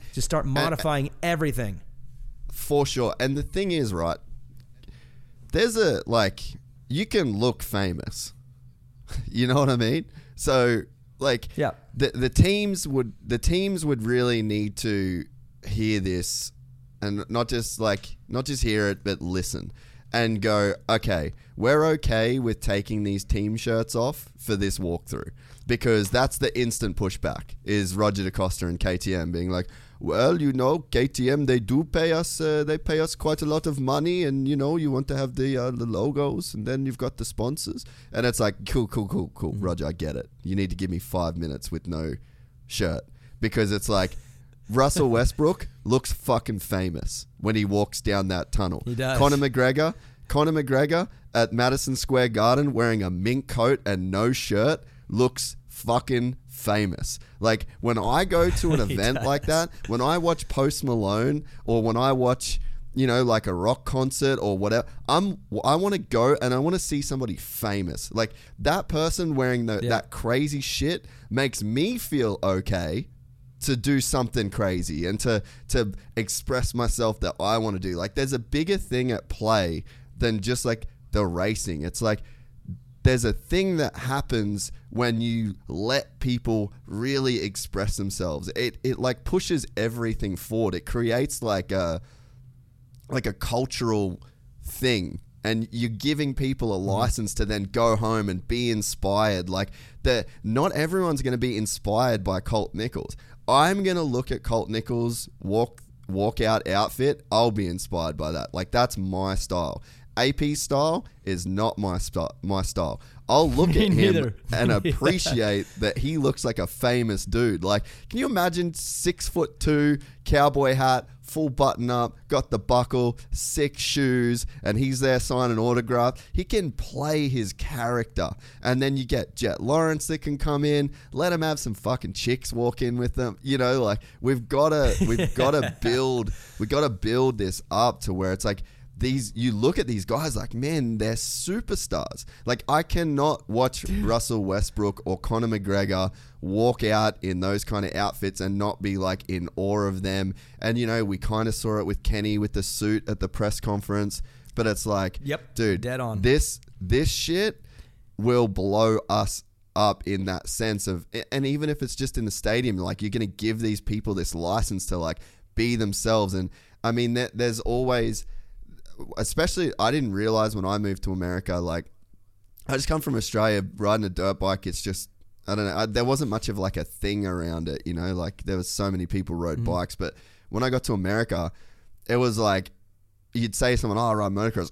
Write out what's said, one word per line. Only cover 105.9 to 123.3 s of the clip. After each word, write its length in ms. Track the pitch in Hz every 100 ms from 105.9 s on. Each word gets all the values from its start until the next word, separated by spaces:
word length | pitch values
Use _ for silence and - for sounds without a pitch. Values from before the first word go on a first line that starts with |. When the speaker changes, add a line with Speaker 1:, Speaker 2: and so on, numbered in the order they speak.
| - -
Speaker 2:
walkout 580 | 95 104 - 110 110 -
outfit. 560 | 98 104 - 131 - -
I'll 180 | 107 120
be 160 | 104 92
inspired 520 | 90 - 87 82 73
by 120 | 78
that. 200 | 80 -
Like, 180 | 90 92
that's 280 | 120 123 -
my 360 | 95 92 95 95
style. 460 | - 90 78 - - - - -
A 140 | 131
P 220 | 135 147
style 520 | 147 - 139 156 170 - -
is 220 | - 92 90
not 320 | 95 110 -
my 180 | 101 87
st-, 320 | - 92 82 -
my 200 | 92 98
style. 380 | 95 - 80 52 - - -
I'll 200 | 135 160
look 200 | 127 175
Speaker 1:
<laughs> 40 |
Me 120 | 165 214
Speaker 2:
at 60 |
him 220 | 143 196
Speaker 1:
neither. 200 | 170 127 101 -
Speaker 2:
and 160 | - 120
Speaker 1:
<laughs> 140 | 104
Yeah. 60 | 123
Speaker 2:
appreciate 760 | - - 185 - 123 107 101 - -
that 200 | 104 123
he 200 | 135 160
looks 260 | 135 -
like 140 | 127 110
a 80 | 87
famous 580 | - 123 123 113 101
dude. 400 | - 117 120 90
Like, 200 | 92 104 - - -
can 80 | 233
you 80 | 277
imagine 480 | 202 175 170 175
six-foot-two, 1200 | 160 - - 180 175 - 175 - - 160 151 147 143 - -
cowboy 500 | - 147 143 139 135
hat, 320 | 131 131 127 - -
full 260 | - 156 151
button 420 | 123 135 - 120
up, 260 | 123 117 - -
got 220 | 143 -
the 80 | 113
buckle, 580 | - 123 123 131 120 120 -